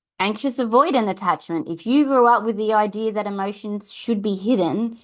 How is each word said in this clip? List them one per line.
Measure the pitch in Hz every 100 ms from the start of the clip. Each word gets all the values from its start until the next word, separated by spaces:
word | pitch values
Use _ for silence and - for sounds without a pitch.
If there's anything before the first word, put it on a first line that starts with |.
| _ -
anxious | 196 214 277 254
avoidant | 233 233 320 269 214
attachment. | 190 190 160 - 165 -
If | 165 226
you | 277 277
grew | 262 233
up | 233 220
with | 208
the | 214
idea | 214 214 208 220
that | 208 202
emotions | 196 196 202 208 208 -
should | - - 214
be | 208 190
hidden, | 202 247 165 190 226 233